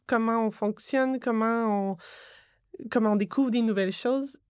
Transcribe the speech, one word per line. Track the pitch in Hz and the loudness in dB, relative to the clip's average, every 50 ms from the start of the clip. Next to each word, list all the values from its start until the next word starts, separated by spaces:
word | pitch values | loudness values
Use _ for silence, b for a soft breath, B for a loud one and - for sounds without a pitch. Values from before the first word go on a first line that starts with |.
| - | -4
comment | - 262 226 226 226 226 226 220 | 0 0 2 2 2 2 2 0
on | 214 | 0
fonctionne, | 208 - - 208 220 - - - 277 269 262 262 262 247 | -2 -2 -4 -4 -4 -6 -6 -2 0 0 2 0 0 -2
comment | - 254 226 220 220 226 233 233 226 214 208 202 196 196 | -2 -2 0 0 0 0 0 0 0 0 0 0 0 -2
on, | 190 170 B B B B B B B B B B B B B _ - - - 220 | -4 -6 B B B B B B B B B B B B B _ -16 -14 -12 -2
comment | - 196 220 214 | 0 2 2 4
on | 208 | 2
découvre | 202 208 - - 269 269 247 | 2 0 0 0 0 0 2
des | 220 247 | 2 2
nouvelles | 226 220 202 202 190 185 | 2 2 2 2 0 0
choses, | 190 - - 240 262 269 269 277 - - _ | -2 -2 -2 0 0 0 -2 -6 -10 -18 _